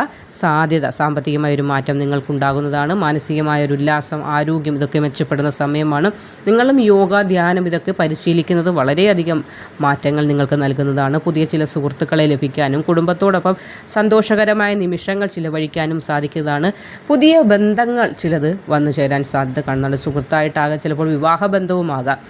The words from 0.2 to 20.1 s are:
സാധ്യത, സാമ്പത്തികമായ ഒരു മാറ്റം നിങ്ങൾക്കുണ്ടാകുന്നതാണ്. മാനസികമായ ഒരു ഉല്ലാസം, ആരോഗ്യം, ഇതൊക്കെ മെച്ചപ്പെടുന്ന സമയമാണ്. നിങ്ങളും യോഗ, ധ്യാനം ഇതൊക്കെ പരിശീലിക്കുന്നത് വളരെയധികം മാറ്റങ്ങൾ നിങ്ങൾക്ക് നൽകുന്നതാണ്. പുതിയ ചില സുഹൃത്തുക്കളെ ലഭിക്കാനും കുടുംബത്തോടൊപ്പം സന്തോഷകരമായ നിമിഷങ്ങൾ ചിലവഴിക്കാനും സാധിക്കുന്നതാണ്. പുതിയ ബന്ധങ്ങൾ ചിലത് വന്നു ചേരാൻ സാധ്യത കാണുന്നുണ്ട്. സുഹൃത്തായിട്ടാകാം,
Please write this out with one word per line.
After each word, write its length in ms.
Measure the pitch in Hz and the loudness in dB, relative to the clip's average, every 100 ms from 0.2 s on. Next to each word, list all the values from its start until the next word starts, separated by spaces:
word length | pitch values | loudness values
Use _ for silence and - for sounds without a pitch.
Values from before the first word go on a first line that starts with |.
| - - | -12 -2
സാധ്യത, 500 | 175 151 160 160 135 - | 0 2 2 2 0 -2
സാമ്പത്തികമായ 600 | 151 147 139 147 147 143 | -2 -2 -2 -2 0 0
ഒരു 60 | 143 | 0
മാറ്റം 260 | 139 135 143 | 0 0 -2
നിങ്ങൾക്കുണ്ടാകുന്നതാണ്. 920 | 139 143 135 143 139 139 147 143 143 196 | 0 -2 -2 -2 0 0 -2 -2 -2 0
മാനസികമായ 640 | 160 151 - 151 151 147 147 | 0 -2 -2 -2 0 0 0
ഒരു 100 | 143 | 0
ഉല്ലാസം, 460 | 147 151 143 151 143 147 | 0 0 -2 -6 -4 -2
ആരോഗ്യം, 380 | 151 160 151 147 | 0 -2 -2 -2
ഇതൊക്കെ 220 | 143 156 | -2 0
മെച്ചപ്പെടുന്ന 480 | 147 135 147 143 147 139 | -2 -2 -4 -2 -2 -2
സമയമാണ്. 500 | 143 147 156 147 185 208 - - - | -2 0 0 0 0 -4 -14 -8 0
നിങ്ങളും 320 | 226 254 269 214 | 2 4 4 4
യോഗ, 300 | 196 190 202 196 | 4 4 2 2
ധ്യാനം 340 | 180 175 180 180 | 2 2 0 0
ഇതൊക്കെ 240 | 165 175 190 | -2 -4 -2
പരിശീലിക്കുന്നത് 720 | 160 156 - 170 156 175 170 170 | -2 -2 0 0 2 0 2 0
വളരെയധികം 580 | 131 151 202 185 165 160 139 - - - 143 | 2 2 2 2 0 -2 -4 -14 -16 -2 0
മാറ്റങ്ങൾ 400 | 139 147 151 147 | 0 0 0 2
നിങ്ങൾക്ക് 260 | 143 135 147 | 2 2 0
നൽകുന്നതാണ്. 540 | 139 135 139 139 135 151 165 | 0 0 0 0 0 0 0
പുതിയ 180 | 156 160 | 0 0
ചില 100 | 160 151 | 0 -2
സുഹൃത്തുക്കളെ 520 | 156 143 139 156 160 151 | -2 -4 -4 -2 2 2
ലഭിക്കാനും 480 | 143 143 135 139 139 156 | 2 -2 -2 -2 0 0
കുടുംബത്തോടൊപ്പം 680 | 170 165 170 196 190 180 185 - - - - | 0 2 0 2 2 0 -2 -6 -18 -6 0
സന്തോഷകരമായ 760 | 214 220 214 214 214 214 208 208 | 2 2 2 2 2 2 0 0
നിമിഷങ്ങൾ 420 | 180 170 - 196 202 180 | -2 -4 -4 -4 -4 -4
ചിലവഴിക്കാനും 640 | 160 156 156 165 156 160 - | -6 -4 -4 -2 -2 -2 -2
സാധിക്കുന്നതാണ്. 600 | 147 147 165 151 147 175 202 - - - | -2 -2 -4 -2 0 -2 -2 -10 -12 0
പുതിയ 260 | 285 302 320 226 | 4 6 6 6
ബന്ധങ്ങൾ 540 | 202 208 208 240 240 226 - | 4 4 2 0 0 -2 -2
ചിലത് 260 | 170 160 151 190 - | -2 0 0 -4 -2
വന്നു 160 | 151 147 143 | 0 0 0
ചേരാൻ 240 | 139 139 139 | 0 0 -2
സാധ്യത 280 | 143 135 131 139 | -2 -2 -4 -4
കാണുന്നുണ്ട്. 320 | 135 135 135 | -2 -2 -2
സുഹൃത്തായിട്ടാകാം, 640 | 156 | -2